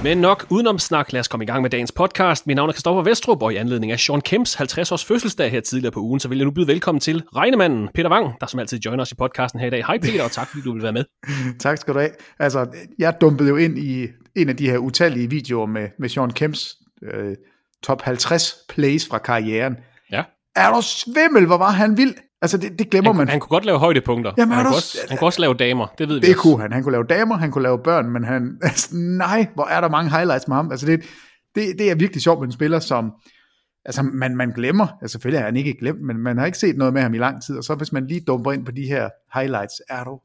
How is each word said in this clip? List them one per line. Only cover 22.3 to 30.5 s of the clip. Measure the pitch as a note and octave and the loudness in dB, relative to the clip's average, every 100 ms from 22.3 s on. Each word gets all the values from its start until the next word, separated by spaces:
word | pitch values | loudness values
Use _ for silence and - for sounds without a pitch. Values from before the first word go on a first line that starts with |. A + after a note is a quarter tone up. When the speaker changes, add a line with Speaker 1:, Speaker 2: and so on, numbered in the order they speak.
| _ | _
Speaker 2:
Altså, | E3 F#3+ | -2 0
det, | G3+ F3 | -4 -6
det | G#3+ | 0
glemmer | F#3+ G3 | 4 4
Speaker 1:
Han | G3 | 4
Speaker 2:
man. | C3+ | 2
Speaker 1:
han | C#3+ | 0
kunne | - | 2
godt | D#3+ G#3 | 0 2
lave | D#3 | 4
højdepunkter. | D#3+ D3 B2+ A#2+ A2 F#2+ | 4 4 2 -2 0 2
Speaker 2:
Jamen, | A#3 | 2
Speaker 1:
Han | A#3+ B3+ | 4 2
Speaker 2:
er | |
du | |
Speaker 1:
kunne | E3 | 2
Speaker 2:
s- | - - | 0 -8
Speaker 1:
også, | - | -6
han | C3 | 0
kunne | D#3+ | 0
også | F3 | 2
lave | D#3+ | 2
damer, | A#2+ B2 B2+ G#2+ - | 2 2 0 -2 -4
det | D3+ | -4
ved | D3 | 4
vi | F3 | 6
Speaker 2:
Det | F#3 | 8
Speaker 1:
også. | |
Speaker 2:
kunne | D#3+ C3 | 6 6
han. | G#2+ | 2
Han | A#2 | -2
kunne | C3 | 0
lave | B2 | 0
damer, | A#2 E3+ A3 G#3+ | 2 2 2 0
han | D#3+ | 0
kunne | C#3 | 0
lave | B2+ B2 | 0 0
børn, | C#3 E3+ A#2+ | 2 2 0
men | A#2+ | -2
han, | A#2 B2+ B2 - | -2 -2 -2 -2
<laughs> | |
altså, | F3 - - E3+ | -2 0 -4 -4
nej, | F3 F3+ F3+ G#3+ G#3+ - | -2 -2 0 2 0 -2
hvor | - | 0
er | E3 | 0
der | E3+ | 2
mange | D3+ E3 | 2 2
highlights | D#3+ F3+ C3+ | 2 2 0
med | - | 0